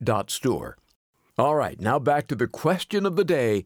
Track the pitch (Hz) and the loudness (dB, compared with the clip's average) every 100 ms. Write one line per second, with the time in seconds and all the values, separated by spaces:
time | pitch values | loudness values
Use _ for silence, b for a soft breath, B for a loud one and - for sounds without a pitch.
0 | 117 107 - - 127 82 - - _ _ | -2 -2 -2 -2 -2 -2 -4 -14 _ _
1 | _ _ _ - 135 151 101 - 104 143 | _ _ _ 0 2 2 0 -2 0 2
2 | 131 147 - 135 139 - 156 180 - 208 | 2 0 0 -2 -2 0 0 0 -2 -2
3 | 196 175 180 160 117 104 | 0 0 2 2 2 0